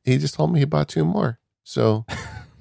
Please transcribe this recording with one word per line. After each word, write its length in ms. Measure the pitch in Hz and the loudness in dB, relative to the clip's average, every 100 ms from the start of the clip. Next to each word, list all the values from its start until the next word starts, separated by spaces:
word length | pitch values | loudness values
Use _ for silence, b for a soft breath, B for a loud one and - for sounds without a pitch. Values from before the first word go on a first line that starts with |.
he 140 | - 131 | 0 0
just 180 | 147 | 0
told 160 | - 156 | -2 0
me 100 | 165 | 2
he 40 | |
bought 240 | 143 151 147 | 2 0 0
two 160 | 160 | 0
more. 340 | 156 208 - 120 _ _ | 0 0 -2 -4 _ _
So, 440 | - 123 113 107 113 B B B B B | -8 0 2 2 -2 B B B B B